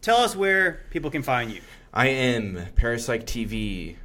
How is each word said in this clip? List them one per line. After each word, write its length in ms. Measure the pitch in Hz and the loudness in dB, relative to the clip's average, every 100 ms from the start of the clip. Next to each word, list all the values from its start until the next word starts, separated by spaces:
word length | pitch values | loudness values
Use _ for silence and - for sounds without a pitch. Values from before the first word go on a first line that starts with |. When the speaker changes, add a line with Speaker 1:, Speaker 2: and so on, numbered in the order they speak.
Speaker 1:
tell 160 | - 233 | 4 4
us 180 | 240 196 | 4 2
where 460 | 196 190 185 160 - | 2 4 2 -2 -8
people 200 | 170 147 | -6 -4
can 120 | 147 | -4
find 280 | 131 127 117 | 0 0 -2
you. 120 | 98 - - - | -8 -16 -20 -8
Speaker 2:
I 160 | 98 127 | 2 2
am 580 | 131 127 120 104 90 92 - | 4 2 2 -2 -6 -4 2
Parapsych 480 | 120 113 - 117 | 2 0 -2 -2
T 200 | 117 120 | -2 -4
V 520 | 107 110 107 92 80 85 | -4 -4 -4 -6 -8 -12